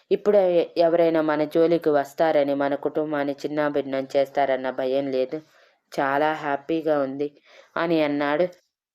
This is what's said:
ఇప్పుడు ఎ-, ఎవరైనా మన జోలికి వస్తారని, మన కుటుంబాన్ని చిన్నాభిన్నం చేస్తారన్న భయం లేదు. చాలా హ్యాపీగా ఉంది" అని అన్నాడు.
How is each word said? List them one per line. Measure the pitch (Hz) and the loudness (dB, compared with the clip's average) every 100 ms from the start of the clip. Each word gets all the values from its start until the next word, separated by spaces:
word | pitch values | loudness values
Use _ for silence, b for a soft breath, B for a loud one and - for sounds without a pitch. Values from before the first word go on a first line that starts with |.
| _ | _
ఇప్పుడు | 202 208 202 | -2 2 4
ఎ-, | 185 170 - - | 4 2 0 2
ఎవరైనా | 170 170 165 160 | 2 4 4 2
మన | 156 151 | 0 0
జోలికి | 151 165 165 170 160 | 0 2 2 2 2
వస్తారని, | 147 139 - 160 151 143 143 | 0 0 0 2 2 2 0
మన | 139 143 | -2 -2
కుటుంబాన్ని | 147 156 156 151 143 | -4 -4 -2 -2 -4
చిన్నాభిన్నం | 139 143 151 147 147 135 135 135 139 | -2 -2 0 0 -2 -2 -6 -2 0
చేస్తారన్న | 135 - 135 131 131 | 0 0 0 0 -4
భయం | 127 131 135 139 | -4 -2 -2 -2
లేదు. | 131 131 156 156 b b b _ - | -2 -2 -6 -12 b b b _ -4
చాలా | 139 143 151 | -2 0 0
హ్యాపీగా | 156 151 139 - 165 156 147 | -2 -4 -6 -4 -4 0 0
ఉంది" | 135 139 147 b b b b - | -2 -4 -8 b b b b -6
అని | 170 160 | -2 0
అన్నాడు. | 151 143 143 151 180 - _ _ _ | 0 0 -2 0 -2 -6 _ _ _